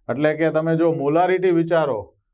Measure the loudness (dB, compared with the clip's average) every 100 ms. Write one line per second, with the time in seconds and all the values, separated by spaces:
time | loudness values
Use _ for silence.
0 | -8 -2 -2 0 0 0 0 0 0 0
1 | 0 2 2 2 2 0 0 0 0 -4
2 | -10 _ _